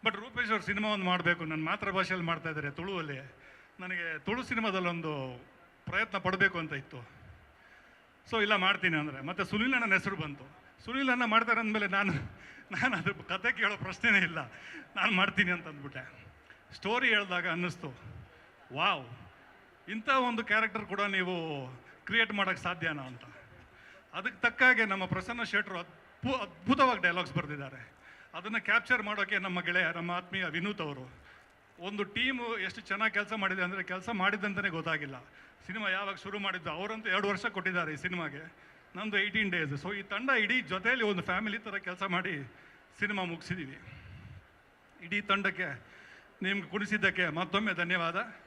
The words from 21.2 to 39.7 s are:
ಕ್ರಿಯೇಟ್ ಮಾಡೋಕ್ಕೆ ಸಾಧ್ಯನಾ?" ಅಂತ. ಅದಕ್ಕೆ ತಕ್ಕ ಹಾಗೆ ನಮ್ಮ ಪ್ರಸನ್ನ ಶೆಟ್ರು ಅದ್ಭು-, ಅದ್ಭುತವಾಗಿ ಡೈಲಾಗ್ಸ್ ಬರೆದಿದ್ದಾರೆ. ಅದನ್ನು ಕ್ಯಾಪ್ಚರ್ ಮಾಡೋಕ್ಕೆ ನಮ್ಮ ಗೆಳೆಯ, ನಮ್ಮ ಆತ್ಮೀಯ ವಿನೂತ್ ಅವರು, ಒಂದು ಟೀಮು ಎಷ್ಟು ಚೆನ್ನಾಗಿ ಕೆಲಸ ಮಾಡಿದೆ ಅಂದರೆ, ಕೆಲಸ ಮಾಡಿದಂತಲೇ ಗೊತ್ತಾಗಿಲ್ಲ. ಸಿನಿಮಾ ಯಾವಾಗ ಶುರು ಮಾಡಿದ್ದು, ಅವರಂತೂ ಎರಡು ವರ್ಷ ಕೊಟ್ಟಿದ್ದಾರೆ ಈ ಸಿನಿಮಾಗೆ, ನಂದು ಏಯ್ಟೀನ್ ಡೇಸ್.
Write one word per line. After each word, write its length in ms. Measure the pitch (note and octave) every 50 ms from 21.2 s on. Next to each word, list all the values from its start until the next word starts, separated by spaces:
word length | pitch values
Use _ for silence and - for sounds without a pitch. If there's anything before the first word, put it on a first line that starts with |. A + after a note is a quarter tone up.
| F#3 F3+ F#3 F3 E3 D#3+ D3+ C#3+ C3 B2+ B2+ B2 - - - - -
ಕ್ರಿಯೇಟ್ 260 | - G3 A#3 A3+ - G#3
ಮಾಡೋಕ್ಕೆ 300 | G3+ G3 F#3+ F3+ C#3 -
ಸಾಧ್ಯನಾ?" 400 | F3 F3+ E3+ D#3+ E3 D#3 D3 C3+
ಅಂತ. 200 | C3 B2+ A#2+ - - - - - - - - - - - - - - - - - _ -
ಅದಕ್ಕೆ 260 | E3 F#3+ - - -
ತಕ್ಕ 220 | - A#3 A#3 - B3+
ಹಾಗೆ 220 | B3+ B3+ A3+ A3+
ನಮ್ಮ 220 | G#3 G3 G3 F#3
ಪ್ರಸನ್ನ 360 | F3+ - F#3 F#3 - A#3+ A#3+ A#3
ಶೆಟ್ರು 360 | G3 - G3+ G3+ - F#3+ E3+
ಅದ್ಭು-, 580 | F3 - - - - - - - - B3 C4+
ಅದ್ಭುತವಾಗಿ 680 | B3+ G#3 G3 - - - G3+ C4 - C4+ B3+ A#3+ F#3+ F3
ಡೈಲಾಗ್ಸ್ 320 | F3+ E3+ F3+ F3 C#3+ C#3
ಬರೆದಿದ್ದಾರೆ. 640 | D#3 - C#3+ D3 C#3+ C#3 C3 C3 B2+ A#2 - - - - - - - - - -
ಅದನ್ನು 300 | D#3+ F3 G#3+ A3 A3+ -
ಕ್ಯಾಪ್ಚರ್ 380 | - G#3 A#3 A#3 - B3+ A#3+ G#3
ಮಾಡೋಕ್ಕೆ 360 | G#3 G#3+ G3+ G3 F#3+ G#3 G3
ನಮ್ಮ 220 | F#3 G3 F3+ F3+
ಗೆಳೆಯ, 260 | E3+ E3+ F3 F#3 F3+ D#3+ E3+
ನಮ್ಮ 160 | E3+ E3+ F3
ಆತ್ಮೀಯ 340 | F3 F3 F3+ F3+ F#3 F#3+ F#3
ವಿನೂತ್ 360 | E3 D3 E3+ F3 G#3 G#3 -
ಅವರು, 460 | E3 D3+ C#3+ C3 C3 C3 B2+ - - - - - - - - _ _ _ - -
ಒಂದು 260 | E3+ F#3+ G#3 G#3 G3+
ಟೀಮು 540 | G3 - A3+ B3 C4 C4+ B3 A#3+ A#3 A#3 G#3
ಎಷ್ಟು 220 | F#3 F#3 F3+ -
ಚೆನ್ನಾಗಿ 340 | - - G3 G3+ A3 A3 -
ಕೆಲಸ 180 | G3+ G#3 G#3 A3
ಮಾಡಿದೆ 260 | A3 G3 F#3+ F#3 F#3+ F3+
ಅಂದರೆ, 200 | F3 F#3+ G3 F3
ಕೆಲಸ 260 | - F#3 F#3+ F#3 G#3+
ಮಾಡಿದಂತಲೇ 600 | A#3 G3 F#3 G3 G3+ G#3+ G3 G#3 G3 F#3+ G3 G3
ಗೊತ್ತಾಗಿಲ್ಲ. 520 | E3 E3 D#3 E3 D#3+ D3+ D3 C#3 C3+ B2 - - - - - - - - -
ಸಿನಿಮಾ 240 | - F#3 A3+ G#3+ G3
ಯಾವಾಗ 240 | F#3 F#3+ G3+ G3 G3
ಶುರು 240 | - - G3 G3 G#3
ಮಾಡಿದ್ದು, 320 | G3 G3 F#3 F3+ D#3 F3
ಅವರಂತೂ 380 | D3+ E3 F#3+ G#3+ A3 A3 A3 A3
ಎರಡು 200 | F#3 G3 G3+ G3+
ವರ್ಷ 180 | G3+ F3+ -
ಕೊಟ್ಟಿದ್ದಾರೆ 460 | A#3 - F#3+ F3 F#3+ F#3 F3+ E3 D#3 D#3
ಈ 40 |
ಸಿನಿಮಾಗೆ, 560 | C#3 - F3+ F3+ F3+ D#3+ D3 C#3 C#3+ D#3+ E3+ - - - - - - - - -
ನಂದು 220 | F3+ G#3 G#3+ G3+ G3
ಏಯ್ಟೀನ್ 340 | G3 G#3 G3+ A3 G#3+ G3 F3+
ಡೇಸ್. 320 | F3 D#3+ C#3+